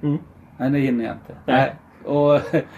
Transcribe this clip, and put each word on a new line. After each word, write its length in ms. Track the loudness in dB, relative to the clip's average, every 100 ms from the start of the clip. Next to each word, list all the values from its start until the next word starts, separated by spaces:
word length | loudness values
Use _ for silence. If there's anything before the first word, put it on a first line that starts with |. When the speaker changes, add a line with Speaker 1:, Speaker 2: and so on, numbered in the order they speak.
Speaker 1:
Mm. 140 | -4 -4 -6 -20 -20 -6
Speaker 2:
"Nej, 120 | -2
det 100 | 0
hinner 260 | 0 0 -4
jag 80 |
inte." 200 | -10 -16 -12 0
Speaker 1:
Nej. 100 | 2
Speaker 2:
Nej. 200 | 2 -4 -20 -16 -4
Och 260 | 2 4 2 2 -4 -4